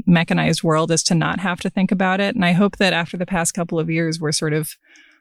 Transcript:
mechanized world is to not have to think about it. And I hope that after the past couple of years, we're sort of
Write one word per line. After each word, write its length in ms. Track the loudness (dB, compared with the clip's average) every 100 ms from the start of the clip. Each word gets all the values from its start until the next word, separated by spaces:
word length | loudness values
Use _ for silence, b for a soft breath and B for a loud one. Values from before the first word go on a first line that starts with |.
| 4
mechanized 580 | 4 4 0 0 0
world 280 | 0 0 2
is 120 | 0
to 120 | 2 0
not 240 | 0 -2
have 200 | -4 -4
to 80 | -4
think 220 | -2 0
about 280 | 2 0 0
it. 160 | -2 0
And 100 | 2
I 60 |
hope 240 | 4 2 2
that 160 | 0
after 240 | 0 -4 -6
the 80 | -4
past 280 | -2 -2
couple 260 | -4 -4 -2
of 100 | -2
years, 300 | 0 -2 -2
we're 120 | -4
sort 220 | -2 -2
of 160 | -2 -4 -12 b b b b